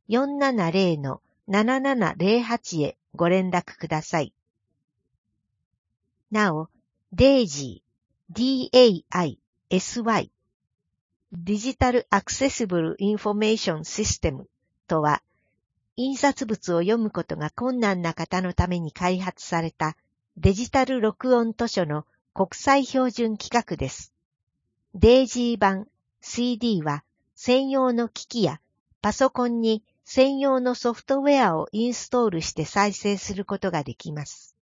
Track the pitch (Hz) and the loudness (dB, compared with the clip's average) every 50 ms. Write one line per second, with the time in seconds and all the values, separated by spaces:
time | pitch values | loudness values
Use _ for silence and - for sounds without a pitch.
0 | _ - 214 247 277 285 285 285 277 269 254 220 175 165 165 190 190 180 165 147 | _ -2 -2 0 0 -2 -2 0 0 0 2 0 0 0 2 2 2 2 2 0
1 | 139 135 - - _ _ _ _ _ - 196 208 220 240 262 269 262 277 269 247 | -2 -6 -8 -10 _ _ _ _ _ -2 0 2 2 2 0 0 0 0 0 0
2 | 196 - - - 170 196 226 240 240 226 233 233 - - 170 160 147 - - _ | 0 -2 -2 0 0 2 2 2 0 -2 -4 -6 -6 -6 -4 -2 -2 -2 -4 _
3 | _ _ - - 170 175 185 190 185 180 175 175 - - - - - 156 160 156 | _ _ -4 -2 0 2 2 2 2 0 -2 -4 -4 -6 -10 -14 -8 -6 -6 -6
4 | 156 - - 160 143 113 - _ _ _ _ _ _ _ _ _ _ _ _ _ | -4 -4 -4 -4 -4 -4 -8 _ _ _ _ _ _ _ _ _ _ _ _ _
5 | _ _ _ _ _ _ _ _ _ _ _ _ _ _ _ _ _ _ _ _ | _ _ _ _ _ _ _ _ _ _ _ _ _ _ _ _ _ _ _ _
6 | _ _ _ _ _ _ 208 214 208 190 156 151 160 - _ _ _ _ _ _ | _ _ _ _ _ _ -2 0 0 2 0 -2 -6 -10 _ _ _ _ _ _
7 | _ _ 190 175 247 269 277 262 233 165 139 143 139 123 98 - _ _ _ _ | _ _ 2 4 6 6 6 6 2 0 -4 -8 -8 -10 -12 -14 _ _ _ _
8 | _ _ _ _ _ - 170 208 240 262 269 254 254 - - 254 254 233 190 160 | _ _ _ _ _ -12 -4 -2 0 0 0 -2 -2 4 8 8 8 8 6 2
9 | - _ - 180 175 143 123 - _ _ _ _ _ _ 180 185 - - - 240 | -4 _ -2 -2 -2 -2 -4 -10 _ _ _ _ _ _ -2 -2 -2 -2 -6 -4
10 | 220 233 220 180 - - _ _ _ _ _ _ _ _ _ _ _ _ _ _ | -2 0 0 0 -2 -4 _ _ _ _ _ _ _ _ _ _ _ _ _ _
11 | _ _ _ _ _ _ - 175 170 180 208 208 214 262 254 - 269 254 240 247 | _ _ _ _ _ _ -14 -8 -4 -2 -2 -2 -2 -4 -2 0 0 2 2 0
12 | - - - 196 - - - - 262 277 - - 233 185 180 170 160 165 - - | 0 2 0 0 0 -4 -2 0 0 0 0 -2 -2 0 0 0 0 -2 -2 -2
13 | 196 202 214 208 - 208 208 208 214 214 220 220 - 196 165 156 160 - - - | -2 -2 -2 0 -2 -2 -2 0 2 2 0 0 0 -2 -4 -4 -6 -8 -6 -4
14 | 214 - - - - 160 131 131 131 - _ _ _ _ _ _ _ - 170 160 | -4 -4 -2 -2 -2 -4 -4 -6 -10 -16 _ _ _ _ _ _ _ -2 0 2
15 | 151 151 147 - - _ _ _ _ _ _ _ _ _ _ _ _ _ _ - | 2 2 2 0 -2 _ _ _ _ _ _ _ _ _ _ _ _ _ _ -6
16 | 247 269 269 240 - 285 269 - 269 220 220 - - - 175 165 175 196 226 233 | -6 -4 -2 2 2 2 2 0 -4 -4 -4 -4 -2 0 0 2 2 2 2 0
17 | 220 208 - 180 165 - 156 156 151 151 - - 233 262 254 247 226 202 190 180 | 0 -2 -2 -4 -6 -6 -6 -6 -6 -8 -6 -4 -4 -4 -2 0 0 0 0 0
18 | 170 165 160 - 165 - - 185 185 180 175 - 175 175 180 175 165 151 - - | -2 -4 -4 -4 -6 -4 -2 -2 -2 0 0 0 0 0 -2 -4 -6 -8 -6 -2
19 | 180 180 185 185 185 185 - - - - 180 165 165 160 - - 160 156 160 - | -2 0 0 0 -4 -6 -8 -10 -8 -6 -4 -4 -2 -4 -4 -4 -4 -4 -4 -8
20 | _ _ _ _ _ _ _ 175 156 185 196 196 247 - - 269 254 254 262 247 | _ _ _ _ _ _ _ 0 2 2 2 0 -2 -2 0 0 0 0 0 0
21 | 220 214 196 - - 254 247 240 233 226 220 - 233 196 - 196 175 147 147 151 | 0 -2 -2 -2 0 2 2 2 2 0 -2 -4 -6 -4 -2 -2 -2 -2 -2 -4
22 | 151 - _ _ _ _ _ - 196 180 - - - 277 277 277 262 - - 262 | -6 -10 _ _ _ _ _ -4 -4 -4 -4 -2 2 2 4 4 2 0 0 0
23 | 254 247 208 - 233 226 220 208 - - - 240 220 - 175 147 139 131 - - | 0 0 0 -2 -2 -2 -4 -6 -6 -2 -2 -2 -2 -2 -4 -6 -6 -6 -8 -10
24 | - - _ _ _ _ _ _ _ _ _ _ _ _ _ _ _ _ - 185 | -18 -20 _ _ _ _ _ _ _ _ _ _ _ _ _ _ _ _ 0 4
25 | 185 220 247 262 262 226 - 240 240 240 233 202 208 196 190 190 214 - _ _ | 6 8 8 8 6 2 0 -2 -2 -2 0 2 2 2 2 0 -6 -12 _ _
26 | _ _ _ _ - - - 233 240 247 247 214 240 233 214 175 151 151 143 151 | _ _ _ _ -16 -8 -4 -2 -2 -2 -2 -2 0 0 0 0 0 -2 -4 -4
27 | - _ _ _ _ _ _ - - - 247 262 269 269 269 269 262 254 240 233 | -8 _ _ _ _ _ _ -6 0 2 2 2 2 0 0 0 0 2 0 0
28 | 240 220 - - - - - 240 196 147 151 - _ _ _ _ _ _ _ _ | -2 -4 -6 -12 -14 -8 -2 0 0 0 -2 -6 _ _ _ _ _ _ _ _
29 | - 208 214 - 269 262 - 247 247 240 233 233 226 226 220 214 - _ _ _ | -4 -2 0 2 0 0 2 0 -2 -2 0 0 0 0 0 -2 -4 _ _ _
30 | _ - - 262 262 277 277 269 277 277 262 254 247 247 247 - - 240 226 - | _ -2 2 2 4 4 2 0 0 0 2 2 0 -2 -2 -2 -2 -4 -4 -4
31 | - - 269 277 269 285 285 269 240 190 165 160 - - - 214 233 247 240 - | -4 -2 -2 2 4 4 4 4 4 4 2 0 -2 -4 -4 -2 -2 -2 -2 -4
32 | - - - 247 240 220 180 165 - - - - 156 - - 202 202 208 196 - | -6 -2 0 0 2 0 0 -2 -6 -6 -6 -6 -6 -2 0 0 0 0 0 -2
33 | - 202 202 185 - - 202 185 196 - 202 190 - 190 170 156 143 135 113 - | -2 -2 -2 -2 -4 -8 -8 -8 -6 -6 -6 -4 -4 -2 -2 -4 -4 -6 -10 -12
34 | - 160 151 147 143 - - - - - _ _ _ | -12 -10 -10 -10 -10 -12 -16 -20 -20 -20 _ _ _